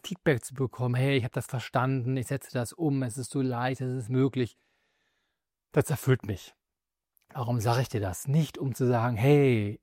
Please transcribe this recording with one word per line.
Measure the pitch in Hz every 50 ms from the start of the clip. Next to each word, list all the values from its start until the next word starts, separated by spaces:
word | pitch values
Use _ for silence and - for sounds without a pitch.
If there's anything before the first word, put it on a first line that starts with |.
| -
Feedback | - 185 - - 165 135 113 -
zu | - 131
bekommen, | - 135 - - - 127 120 123
„Hey, | 127 131 139 139
ich | 135 113
hab | 127
das | - 127 -
verstanden, | - - 117 - - - 127 127 131 135 131 117 127 131
ich | 131 117 -
setze | 139 131 - -
das | - 127 120 -
um, | - - 165 147 139 135
es | 131 120 104 135
ist | 123 -
so | - 139
leicht, | 131 127 120 120 123 131 131 -
es | 131 127 127 131 110
ist | 113
möglich.“ | 127 127 135 135 - 127 123 - - _ _ _ _ _ _ _ _ _ _ _ _ _ _ _ _ _ _ _ _ _ _ _
Das | - 156 - -
erfüllt | 147 - - 131 131 - -
mich. | - 101 - - - _ _ _ _ _ _ _ _ _ _ _ _ _ _ _ _ -
Warum | 139 120 120 123 117
sag | 101 123 117 131
ich | 123 -
dir | - 107
das? | 101 92 90 - - 139
Nicht, | 139 165 151 - -
um | - 143 131
zu | 110 - 131
sagen, | 120 123 117 113 123 117
„Hey, | 98 123 143 147 143 139 131 120 110 104 101 110 -